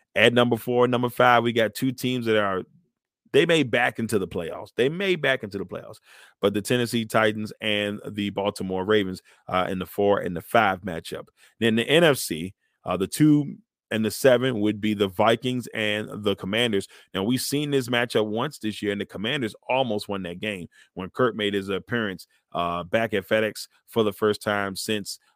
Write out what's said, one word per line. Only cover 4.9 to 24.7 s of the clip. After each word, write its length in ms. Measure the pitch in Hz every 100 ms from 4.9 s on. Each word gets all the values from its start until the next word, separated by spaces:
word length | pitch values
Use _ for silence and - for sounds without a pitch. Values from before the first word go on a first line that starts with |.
may 260 | 170 196 175
back 260 | 147 131
into 140 | 104 98
the 80 |
playoffs, 360 | 95 - - - _ - - _
but 140 | 104
the 80 | 104
Tennessee 460 | 98 123 117 117 110
Titans 440 | 113 110 110 107 -
and 360 | 107 104 104 104 -
the 220 | 104 101
Baltimore 560 | 98 101 - 95 92
Ravens, 380 | 95 107 95 92 - _ -
uh, 200 | 92 90
in 80 | 95
the 80 | 87
four 340 | - 101 98
and 160 | 104 85
the 60 |
five 400 | - 117 104 92
matchup. 460 | 101 82 - - - _ _ -
Then 160 | 117 113
the 120 | -
N 160 | 151
F 140 | 170 127
C, 340 | - 80 90 - _ _
uh, 140 | - 90
the 80 | 95
two 500 | - 151 147 143 - _ _ -
and 140 | 110
the 60 | 110
seven 500 | - 135 123 131 113
would 220 | 104 104
be 100 | 107
the 160 | 104 98
Vikings 580 | 92 110 117 127 127 113
and 540 | 110 107 107 107 104
the 140 | 104 98
Commanders. 520 | 95 107 120 98 - - _
Now, 80 | 92
we've 160 | 101 127
seen 300 | - 139 147
this 180 | 139 123
matchup 380 | 120 120 117 107
once 320 | 110 143 -
this 240 | 107 104
year, 100 | 104
and 80 | 101
the 60 | 98
Commanders 480 | 92 110 147 110 - -
almost 440 | 127 127 107 -
won 120 | 98
that 160 | 90 90
game 280 | 107 98 85 _ _
when 160 | - 90
Kirk 260 | - 127
made 200 | 107 104
his 160 | 101 98
appearance, 560 | 95 - 120 107 92 - _ _
uh, 320 | 80 87 87
back 300 | 87 113 113
at 120 | 104 -
FedEx 400 | 110 107 - - _ _
for 160 | 117
the 100 | 107
first 300 | - 107 101
time 340 | 110 101 98